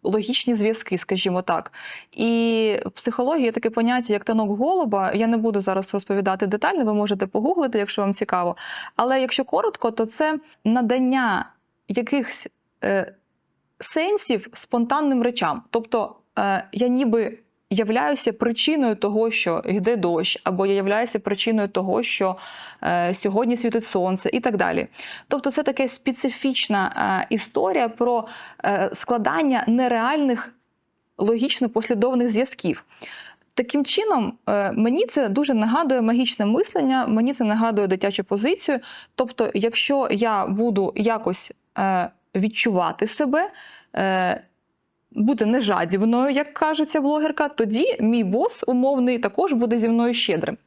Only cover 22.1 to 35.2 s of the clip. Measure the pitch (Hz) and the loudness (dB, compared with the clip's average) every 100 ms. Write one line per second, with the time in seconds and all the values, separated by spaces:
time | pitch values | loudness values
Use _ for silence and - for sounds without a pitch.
22.1 | - 190 180 - - - - - 175 175 | 0 -2 -2 -10 -18 -20 -6 -2 0 0
23.1 | 190 202 196 233 240 233 226 220 196 180 | 0 0 2 2 0 0 -2 -2 -2 0
24.1 | 190 - 247 247 208 - 170 - - - | 0 -2 0 0 0 0 0 -4 -10 -16
25.1 | - - 285 277 262 294 269 262 - - | -16 -6 -2 -2 -2 -2 0 -2 -2 -4
26.1 | 247 269 226 269 262 - 202 185 - 202 | -2 -4 -2 -4 -2 0 0 0 0 0
27.1 | 190 - 226 - - 381 339 240 226 240 | 0 -2 -4 -2 -2 0 0 0 0 0
28.1 | 240 226 - - - - 202 190 - - | 0 -4 -14 -20 -6 -2 0 -2 -4 -4
29.1 | 240 214 302 302 254 214 240 254 233 233 | -2 0 0 2 0 2 2 2 0 0
30.1 | 302 285 233 - _ _ _ _ _ _ | 0 0 0 -6 _ _ _ _ _ _
31.1 | - 202 233 262 - 240 226 226 226 240 | -4 0 2 0 0 0 -2 0 2 2
32.1 | 254 240 214 262 - 180 - - - - | 2 2 2 0 -2 -4 -4 -6 -20 -20
33.1 | - - - _ - 247 285 277 - 440 | -18 -20 -20 _ -4 -2 0 0 0 2
34.1 | 320 202 - - 208 196 - 220 277 466 | 0 0 -4 -2 0 0 0 2 2 0
35.1 | - | 0